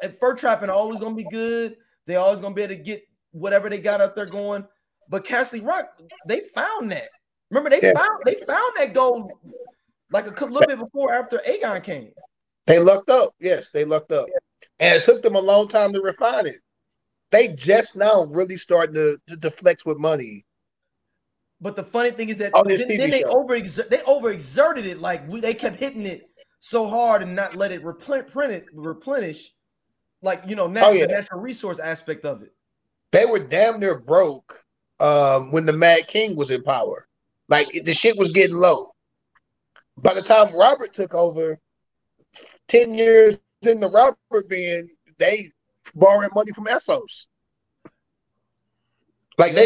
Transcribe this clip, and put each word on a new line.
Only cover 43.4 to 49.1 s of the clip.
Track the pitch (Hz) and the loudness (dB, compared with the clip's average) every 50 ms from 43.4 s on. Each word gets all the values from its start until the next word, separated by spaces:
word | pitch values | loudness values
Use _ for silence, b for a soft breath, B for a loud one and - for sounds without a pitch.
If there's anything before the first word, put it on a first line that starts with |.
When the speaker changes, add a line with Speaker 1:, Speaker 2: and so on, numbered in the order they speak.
| _ _ _ _ - | _ _ _ _ -2
Speaker 2:
into | 233 226 220 208 185 | 0 0 0 -2 2
Robert | 190 208 247 269 - - _ _ - 214 196 170 | 4 6 6 6 4 -2 _ _ -4 -4 -4 -4
being, | 190 185 180 175 175 175 170 170 165 _ _ _ 156 - | -6 -6 -4 -4 -6 -6 -8 -12 _ _ _ _ _ -2
they | - 175 208 214 202 160 _ _ _ _ _ _ _ - - | 0 0 0 -2 -4 -12 _ _ _ _ _ _ _ -20 2
borrowing | 156 180 196 202 208 202 202 196 | 6 6 6 6 6 2 0 -2
money | 208 214 214 208 | -2 -2 -2 -6
from | - 208 | -10 -4
Essos. | 214 240 302 - - 156 135 - - - - - - _ _ _ _ _ _ _ _ _ _ _ - _ _ _ _ _ _ _ _ _ _ _ _ _ _ _ _ _ _ _ _ _ _ _ _ | -4 -4 -2 -2 -2 -2 -2 -4 -8 -16 -20 -20 -20 _ _ _ _ _ _ _ _ _ _ _ -20 _ _ _ _ _ _ _ _ _ _ _ _ _ _ _ _ _ _ _ _ _ _ _ _